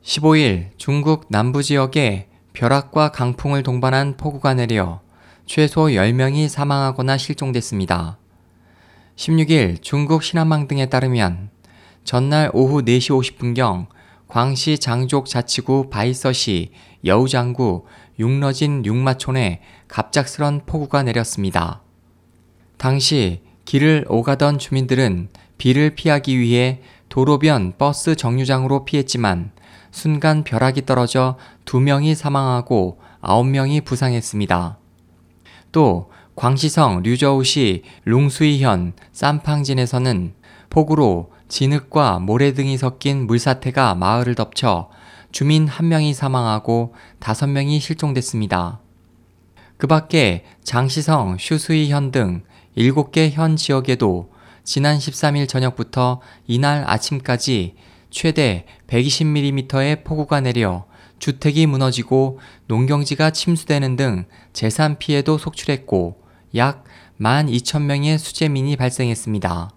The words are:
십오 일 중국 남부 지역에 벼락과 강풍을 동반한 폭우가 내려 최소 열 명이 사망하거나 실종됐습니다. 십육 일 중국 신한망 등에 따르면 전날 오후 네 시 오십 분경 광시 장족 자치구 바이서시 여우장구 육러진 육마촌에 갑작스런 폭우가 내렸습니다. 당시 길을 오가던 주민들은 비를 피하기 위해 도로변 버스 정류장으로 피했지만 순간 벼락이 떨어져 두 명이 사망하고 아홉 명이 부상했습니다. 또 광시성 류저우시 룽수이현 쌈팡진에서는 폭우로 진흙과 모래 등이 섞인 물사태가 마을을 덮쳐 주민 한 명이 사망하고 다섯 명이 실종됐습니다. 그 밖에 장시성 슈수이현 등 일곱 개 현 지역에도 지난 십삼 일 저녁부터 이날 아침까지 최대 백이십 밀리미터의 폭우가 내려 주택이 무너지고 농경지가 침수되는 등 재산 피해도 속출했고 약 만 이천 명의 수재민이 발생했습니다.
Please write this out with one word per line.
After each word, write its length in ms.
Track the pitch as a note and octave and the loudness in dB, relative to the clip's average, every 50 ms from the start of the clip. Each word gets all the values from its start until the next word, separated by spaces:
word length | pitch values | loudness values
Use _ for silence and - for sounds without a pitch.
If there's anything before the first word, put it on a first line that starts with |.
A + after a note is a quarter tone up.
| _ - | _ -6
십오 280 | - D3 D3 D#3 D#3 | -4 2 4 4 6
일 340 | D#3 D3 A#2+ F#2+ F2 F2 F#2+ - | 6 4 2 2 0 -4 -8 -14
중국 500 | - - - C#3 D3 C#3 D#3 D#3 D#3 - _ | -10 -4 -2 -2 0 2 0 0 0 -2 _
남부 340 | G#2 G#2 A2 B2+ B2+ C#3+ C#3 | -2 0 0 0 0 -2 0
지역에 640 | C#3+ D3 C#3 C3+ C3 - D3+ C#3 A2+ G2 F#2+ F#2+ _ _ _ _ _ | 0 2 2 2 2 0 0 0 0 -2 -4 -8 _ _ _ _ _
벼락과 580 | _ - D#3 B2 C3+ C#3 C#3 - - D#3 D3+ D3 | _ -2 0 2 2 0 0 -2 0 0 0 0
강풍을 540 | - - B2 A#2+ B2 - - C#3+ C#3+ C#3 B2+ | 0 -2 -2 -2 -2 -4 -4 -2 -2 -2 -2
동반한 520 | C3+ B2 B2 B2 C3 C3 C3+ C#3+ C#3+ C3+ | -2 -2 0 0 0 0 0 0 -2 -6
폭우가 380 | - - D#3 B2 G#2 - C#3+ C3 | -6 -6 -8 -6 -2 0 0 0
내려 460 | B2+ A#2+ A#2 A2+ G#2+ F#2 F2 E2 E2+ _ _ _ _ _ - - _ _ | 2 0 0 0 0 0 -2 -4 -10 _ _ _ _ _ -20 -20 _ _
최소 500 | - - D#3+ D3+ D3 - E3 D#3 D#3 C3 | -4 0 2 2 2 2 2 2 4 4
열 160 | F#2+ F#2+ A2 | 4 2 2
명이 360 | A#2+ B2+ C3 C3+ C#3 D3+ D#3 C#3+ | 2 2 0 0 2 0 0 -2
사망하거나 720 | - - C#3+ C#3+ C#3+ C#3 C3+ C3+ C3 C3+ B2+ C3 C3+ C3+ | -2 -4 -2 -2 0 0 0 -2 -2 -2 -2 -2 -2 -2
실종됐습니다. 960 | C3 - C#3+ - C#3 C3+ A#2+ A#2+ A2+ - A#2 G2 F#2+ E2+ F2+ F2 E2 D#2+ G2+ _ _ _ _ _ _ _ _ _ _ _ _ _ _ _ _ _ _ _ _ | -2 -6 -8 -6 -4 -2 -2 -4 -4 -4 -4 -4 -2 -2 -2 -4 -4 -8 -10 _ _ _ _ _ _ _ _ _ _ _ _ _ _ _ _ _ _ _ _
십육 340 | - - - D#3+ D#3+ D#3 D3 | -8 -2 2 2 2 4 4
일 280 | D#3+ D3+ A2+ F2+ E2+ D#2+ | 4 4 4 2 0 -4
중국 440 | - - - C#3+ D3 C#3+ D#3+ D#3 | -6 -4 -2 -2 0 0 0 0
신한망 460 | D#3 - - E3 D#3+ D#3+ D#3+ D3+ D3 C#3 | 0 -2 -2 0 2 2 0 0 -2 -2
등에 180 | C#3+ C#3 C3 | -2 -2 -2
따르면 640 | C3 C3+ B2+ C3 B2+ B2 A#2 G#2 F2+ E2+ F2+ G2 G2+ _ _ _ _ _ - - - _ _ _ | 0 0 0 0 0 0 0 0 0 -2 -6 -10 -14 _ _ _ _ _ -20 -20 -20 _ _ _
전날 480 | - - B2 C3 C#3 D3 D3+ D#3 C#3 | -4 -2 0 0 2 2 2 2 2
오후 300 | - A2+ C3 C3 D3 D3 B2 | 2 2 2 4 2 0 2
네 160 | A#2 A#2+ B2+ | 2 2 2
시 120 | B2+ - | 2 2
오십 240 | C#3+ C3 B2+ - - | 0 0 0 -2 -8
분경 520 | - B2+ A#2+ A#2+ B2+ B2+ A2+ F#2 F2 F2+ - _ - - _ _ _ _ _ | -6 -6 -4 -2 0 0 0 0 -4 -6 -10 _ -20 -20 _ _ _ _ _
광시 500 | - A#2 B2 C3+ C3+ B2+ - D#3+ D3+ C#3+ | -2 -2 0 0 -2 -2 -2 -2 -2 -2
장족 480 | - C3 A#2 A#2+ B2+ B2+ C#3+ C#3 C3+ | -2 -2 -2 -2 -2 0 0 -2 -2
자치구 640 | - - B2 A#2+ - - - C3 - C3+ C3+ C3 C3+ | -2 -4 -4 -4 -2 -6 -6 -2 0 0 0 0 -2
바이서시 800 | - G#2+ G#2+ B2 B2+ B2+ - C3 B2+ B2+ - A#2 G2 F2 E2+ - _ - - - - _ - | -4 -2 -2 -2 -2 -2 -2 -2 -2 0 -2 -2 -2 -2 -2 -6 _ -20 -20 -20 -20 _ 0
여우장구 840 | F2+ F#2 A2+ C3 C3 C3 B2+ B2 B2 A#2+ B2+ B2+ A2 F2 E2+ - - - - - _ _ - | 2 4 4 4 2 0 -2 -2 -2 -2 0 0 0 0 -2 -6 -14 -20 -20 -20 _ _ -4
육러진 640 | A2 A#2+ C3+ C#3 C#3+ C3+ C3 - D3+ D3 C#3+ C#3 A2+ | -2 0 0 0 0 -2 0 0 -2 0 0 -2 -2
육마촌에 760 | G2+ A2 B2 C3 C3 C3 C3 - - C3 C3 A#2+ F#2 E2+ - - - - _ _ _ | 0 0 0 2 0 0 -2 -4 -2 -2 0 0 0 -2 -6 -10 -20 -20 _ _ _
갑작스런 800 | - - - - - D3+ C3 - - - D3+ D3 D3 C#3+ - | -6 -6 -6 -2 -2 -2 -2 -2 -4 -2 -2 -2 -2 -4 -4
폭우가 360 | - - D#3 D3 C#3 - C#3+ | -4 -4 -4 -4 -2 -2 0
내렸습니다. 800 | C#3 B2 A2+ A#2+ A2+ - - - G2 F#2+ - F2+ E2 E2+ - - _ _ _ _ _ _ _ _ _ _ _ _ _ _ _ _ _ _ _ | 0 0 0 -2 -2 -2 -4 -4 -4 -2 0 -2 -2 -2 -6 -10 _ _ _ _ _ _ _ _ _ _ _ _ _ _ _ _ _ _ _
당시 680 | _ - C3 C3+ C#3 C3 - D#3 C#3 G#2+ F2+ F2 F2 _ _ _ _ _ | _ -2 0 0 2 0 0 2 2 0 0 -2 -6 _ _ _ _ _
길을 400 | - - C3+ C#3+ D#3 D#3 D3+ - - | -2 0 2 4 4 4 2 0 0
오가던 520 | - A2+ A#2 D3 C#3 C3+ C#3+ C#3+ D3 C#3 | -2 0 0 0 0 2 2 0 0 -2
주민들은 680 | - - C3+ C3+ C3 B2+ C3 B2+ C3 A2 F#2 F2 F2 F#2+ _ - _ _ _ _ | -4 -4 -2 -2 0 0 2 2 2 2 0 -2 -6 -10 _ -20 _ _ _ _
비를 380 | - B2 B2+ C#3 D3+ D3+ D3+ | 2 2 4 4 2 2 0
피하기 420 | - - E3 D3 C#3+ C#3 C#3 C3 B2+ | 0 0 2 2 2 2 0 0 2
위해 420 | A#2+ A#2 A#2+ A#2+ B2 B2+ C3 B2+ - - - _ _ _ | 2 2 2 2 2 0 -2 -6 -12 -20 -20 _ _ _
도로변 680 | - C3 C3 C#3+ D3 C#3 D3+ D#3 D3 B2 F#2+ F2+ F#2 - | -2 0 2 2 2 4 4 2 2 2 0 -2 -2 0
버스 360 | C#3 C#3+ C#3+ - - E3 D#3 | 0 0 0 0 0 -2 -2
정류장으로 720 | D#3 - A#2 A#2+ C3 C3 B2+ C3+ C3 C3 B2+ C#3 C#3 C3 | 0 0 -2 0 0 0 0 0 0 2 0 0 -2 -2
피했지만 680 | - - C#3+ C3+ C3+ - A#2+ A#2 G2+ F2+ F2 E2+ G2+ _ - - - - - - _ | -2 -2 -2 -2 -2 -2 -2 0 0 0 -2 -4 -8 _ -20 -20 -20 -20 -20 -20 _
순간 540 | - - - D#3 D3+ C#3+ D3 D#3+ D#3 D3+ D3+ | -18 -6 -2 -2 -2 2 2 2 2 2 0
벼락이 400 | - B2+ A2+ C3 C3 C3 C#3 C3 | -2 0 0 2 2 0 -2 0
떨어져 540 | C3+ C3 B2+ A#2+ A#2 - C3 B2+ C3 B2+ - - - - _ _ | 0 2 2 2 0 2 0 0 0 -2 -6 -14 -20 -20 _ _
두 160 | - - B2+ | -2 0 2
명이 340 | C3+ C#3+ C#3+ C#3 D3 D#3 D#3 | 2 4 2 2 2 0 0
사망하고 840 | D3+ - D3 C#3+ C#3 C3+ C3 B2+ B2 A#2+ - B2+ G#2+ F#2 F2+ - - - - - _ | 0 -2 -2 0 0 0 0 0 -2 0 0 0 2 2 0 -4 -10 -20 -20 -20 _
아홉 260 | - - F#2+ A2+ B2 C3 | -2 2 2 4 4 2
명이 320 | C3+ C#3 C3+ C#3 D3 D3+ | 2 0 0 2 0 0
부상했습니다. 960 | D3 - C3 A#2+ C3+ B2+ A#2+ A#2 A2 - - G#2 G2+ F#2 F#2 F2 F2 E2+ - - _ _ _ _ _ _ _ _ _ _ _ _ _ - - - _ _ | 0 -2 -2 -2 0 0 0 -2 -4 -4 -4 -4 0 0 0 0 0 -4 -8 -14 _ _ _ _ _ _ _ _ _ _ _ _ _ -20 -20 -20 _ _
또 380 | - D#3+ D3+ A#2+ F2 F2 - - - - - _ _ | 2 2 4 4 2 0 -4 -10 -20 -20 -20 _ _
광시성 680 | - - B2 C3+ C3 D3+ D3+ - E3+ D3+ B2 F#2+ F2+ | -2 0 0 0 2 0 0 2 2 2 2 2 0
류저우시 800 | F2+ A2 B2 B2 D3 C#3 C#3 C3+ C3 B2+ - D3+ C3 G#2 F#2 F2 - - - - _ | 0 0 0 2 2 2 2 2 0 0 0 2 2 2 0 -2 -6 -16 -20 -8 _
룽수이현 880 | G#2+ A2+ C3 C#3+ C#3 - - D#3 D3+ D3 C#3 C3+ B2 G2+ F2+ F2 F2 F2 - - _ | 0 2 2 2 2 2 2 2 2 2 2 2 2 2 0 -2 -4 -6 -12 -20 _
쌈팡진에서는 1200 | _ - - C#3+ D3 D3 - D3+ D3+ D3 C#3+ C3+ C3+ C3 B2 A#2+ - B2+ B2+ C3 A#2 F#2 F2+ E2+ - _ _ - - - - _ | _ -2 -2 0 0 0 -2 -2 -2 -2 -2 -2 0 0 0 0 0 -2 0 0 0 -2 -4 -6 -10 _ _ -20 -20 -20 -16 _
폭우로 640 | - D#3+ D#3 D3 D#3 D3+ C#3 A2 F2+ E2+ E2+ - - - _ _ | 2 2 2 4 2 4 4 2 2 0 -4 -8 -16 -20 _ _
진흙과 680 | - - C3+ C3+ D3 D3 B2+ - - D#3 D3 A#2+ F#2 F2 | -4 -2 0 0 0 0 -2 -2 0 2 2 2 2 0
모래 340 | F2+ G2+ A2 B2 C#3 C#3+ | 0 0 2 2 2 2
등이 240 | C3 C#3 C3+ C3+ C3+ | 2 0 -2 -2 -2
섞인 500 | C3 C#3 B2+ B2+ - - C#3+ C#3 C#3 B2+ | -2 -2 -4 -4 -2 -4 -2 -2 -2 0
물사태가 680 | G#2+ A#2 A#2+ - C#3 B2+ C3 - C3 B2 C#3+ C3 A2+ F#2 | 0 0 0 2 0 -2 0 -4 -4 0 2 2 2 2
마을을 400 | F2+ F2+ F#2+ A2 A#2+ B2 B2 A#2+ | 0 0 0 2 2 0 0 -2
덮쳐 560 | - A2 - - - - A#2+ F#2 E2+ E2+ - - - - - - - - _ | -2 -4 -4 -4 -2 0 0 0 0 -4 -10 -18 -20 -20 -20 -20 -20 -20 _
주민 340 | - - C3+ D3 D#3 D#3 D#3 | -6 -2 0 2 4 4 2
한 220 | D3 C3 - E3 E3 | 0 -2 -2 0 2
명이 240 | E3 D#3 D3+ D3 | 2 2 2 0
사망하고 840 | C#3+ C3 C#3+ C3+ C3 B2+ A#2+ A2+ G#2+ G#2+ - - A#2 A#2 A#2 A#2 - - - - - _ | -2 -2 -4 -2 -2 0 0 0 -2 -2 0 0 0 0 0 -4 -8 -18 -20 -20 -20 _
다섯 280 | - A2+ A2 - D3 | -6 -6 -4 -2 -2
명이 340 | C#3 C#3+ C#3 C#3 C#3+ D3 D3+ | -2 0 0 0 0 0 -2
실종됐습니다. 1000 | C3+ - D#3+ - D#3+ D3 C3+ C3 B2 - - A2+ G#2+ F#2+ F#2+ F2+ F2 E2+ A2+ - _ _ _ _ _ _ _ _ _ _ _ _ _ _ _ - - _ _ _ | -2 -4 -6 -4 -2 0 0 0 0 -2 -4 -4 -2 0 -2 -2 -2 -4 -8 -12 _ _ _ _ _ _ _ _ _ _ _ _ _ _ _ -20 -20 _ _ _
그 80 | - | 0
밖에 580 | C#3 D#3 D#3 D#3 - - D#3+ C3 G2+ F2 E2+ - - - _ | 2 2 2 2 0 2 2 4 4 2 -2 -6 -14 -20 _
장시성 760 | _ - - A#2+ C3 C3 C3 D#3+ C#3+ - D#3 C#3+ A2 F#2 F2+ F2+ | _ -2 0 0 0 0 -2 -2 0 2 2 2 2 -2 -4 -6
슈수이현 720 | - - D#3+ D3+ - - D#3+ D#3 D3+ C#3+ C#3+ C#3+ C#3 C3 | -4 -2 -4 -2 0 0 0 0 2 2 0 0 -2 0
등 320 | C3 C3+ A2 F#2 - E2+ - _ _ - _ _ _ | 0 0 0 0 -2 -4 -8 _ _ -20 _ _ _
일곱 380 | A2 A2+ C3 C3+ D3+ C#3 C3+ | 2 2 2 4 2 -2 0
개 180 | - D#3+ D#3+ D#3 | 2 2 2 2
현 260 | C#3 D#3 D#3+ D#3+ D#3 | 2 0 0 2 2
지역에도 760 | D#3 - - C#3 C3+ B2+ C3+ B2+ B2 A#2+ G2+ F2+ F2 F2 - - - - - - - | 0 0 0 0 0 2 0 0 2 2 2 2 0 -6 -10 -18 -20 -20 -20 -20 -20
지난 360 | _ - - C#3 C#3 D3 D3+ C#3+ | _ -6 -2 0 2 2 2 0
십삼 380 | C3+ D3+ C3 - - D3 C#3+ | -2 -6 -6 -2 -2 0 0
일 100 | C#3+ C#3+ | 0 -2
저녁부터 760 | C3 - B2+ B2+ B2+ B2 - A2+ - - C3 B2 B2+ B2+ B2 - - - _ _ | -2 -2 0 -2 -2 -2 -4 -8 -4 -2 0 0 0 0 -4 -10 -20 -20 _ _
이날 380 | - A#2 B2 C#3 C#3+ D3 D3 C#3 | -2 -2 0 2 2 0 0 0
아침까지 920 | - G2+ A2 - - D3+ C3+ C3 - B2 A#2 - C#3 B2+ G#2 F2 F2 - - - - - _ _ _ | -2 -2 -4 -2 -6 -6 -6 -2 -4 -4 -2 0 -2 -2 -2 -2 -4 -8 -16 -20 -20 -20 _ _ _
최대 560 | - - - E3 D#3 D#3+ D3 A#2+ F#2+ E2+ - - - _ _ | -10 -2 -2 0 2 2 2 2 0 -2 -8 -14 -20 _ _
백이십 400 | - - A#2 B2+ C#3 - - D#3+ | -2 0 0 2 0 0 0 0
밀리미터의 760 | D3+ D3+ D3 C#3 C#3 C3+ C#3 C3 C3+ C#3 C3+ C3+ C#3+ D3+ D3+ | 0 2 0 0 0 -2 -2 -4 -2 -2 0 0 0 -2 -4
폭우가 380 | - - E3 D3+ D3 - D3+ C#3+ | -4 -6 -4 -4 -2 0 0 0
내려 460 | C3 B2+ A#2 A#2+ A2+ F#2+ F2+ F2+ F#2 _ _ - - - _ _ | 0 0 0 0 0 0 -2 -4 -8 _ _ -20 -20 -20 _ _
주택이 480 | - D3 C3 C3 - D3+ C#3+ D#3 D#3+ | -6 -6 -6 0 -2 0 2 4 2
무너지고 760 | D#3 C#3 C3 C3 B2+ A#2+ A#2 A#2 - C3 C3 C3 C3 C3 C3+ - - - _ _ | 4 2 2 0 0 0 -2 -2 0 2 2 2 0 -2 -10 -18 -20 -20 _ _
농경지가 640 | - A2+ A2+ B2+ C3 D3 C#3+ C#3+ - D3 C3+ D#3 D#3 | -2 0 0 2 2 2 0 0 -2 0 0 0 0
침수되는 640 | D#3 - - F3 E3+ D#3+ - - D3+ C#3+ C#3 C3 B2+ | 0 0 0 0 0 -2 0 -2 0 0 0 -2 0
등 280 | B2 C#3 C3 G#2 F2+ F2 _ _ - - _ | 0 0 0 -2 -4 -6 _ _ -20 -20 _
재산 460 | _ - A2+ A2 - - D#3 D3+ D3 - | _ -4 -2 -2 0 0 0 0 0 -4
피해도 400 | - - D3 C#3+ C#3 D3+ D#3 D3+ | -2 -2 0 0 2 0 0 -2
속출했고 840 | - D#3+ - - - - C#3+ C3 C3+ - G#2 F#2 F2 E2+ F#2+ _ _ _ _ _ _ _ - | -2 -8 -12 -8 -4 -4 -4 -4 -2 -2 0 0 0 -2 -6 _ _ _ _ _ _ _ -2
약 280 | A2+ A#2+ C#3 C#3 - - - - - - _ _ - | 0 0 0 0 -6 -16 -20 -20 -20 -20 _ _ -4
만 300 | G#2+ A2 B2+ D3 D3+ C#3+ | 0 2 2 2 2 0
이천 380 | A#2+ A#2+ B2 - - D3+ D3 | 0 -2 -2 -2 -4 -2 -2
명의 320 | C#3+ C#3+ C#3+ C#3+ D3+ D#3 D3+ | 0 -2 0 0 0 0 -2
수재민이 580 | D#3 - - - D#3+ D3+ C#3+ C3+ C3 C#3 D3 | -2 -8 -4 -2 -2 0 0 0 0 -2 -2
발생했습니다. 920 | C3 B2+ B2+ B2+ - B2+ A#2+ A2+ A2 - A2 G#2+ G#2 F2+ F2+ E2+ E2+ E2+ G2+ _ | 0 -2 -2 -2 -2 -2 -2 -2 -4 -4 -4 -4 -4 -2 -4 -4 -4 -6 -10 _